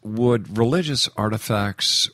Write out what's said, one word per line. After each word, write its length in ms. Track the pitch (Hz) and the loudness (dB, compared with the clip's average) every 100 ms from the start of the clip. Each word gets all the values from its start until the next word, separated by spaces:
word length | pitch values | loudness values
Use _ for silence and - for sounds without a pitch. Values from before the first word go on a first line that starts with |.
would 540 | 107 110 120 120 98 107 | -8 0 2 2 0 0
religious 520 | 117 165 156 131 - - | 2 2 0 -2 -2 0
artifacts 920 | 104 110 - 110 101 95 - - - | -2 -2 -2 -2 -2 -2 -2 0 -2